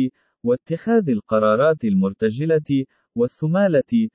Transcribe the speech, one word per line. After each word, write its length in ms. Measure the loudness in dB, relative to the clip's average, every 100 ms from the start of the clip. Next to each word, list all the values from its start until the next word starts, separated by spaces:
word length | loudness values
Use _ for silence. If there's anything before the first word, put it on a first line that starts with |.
| -2 -6 _ _
واتخاذ 640 | -4 -4 -4 -6 0 0 2
القرارات 760 | -2 -2 0 2 2 2 0
المرتجلة، 1000 | 0 0 0 -2 -4 -2 -2 -2 0 -4 -4 _ _ -4
والثمالة، 920 | -4 -4 -2 0 2 0 0 0 -2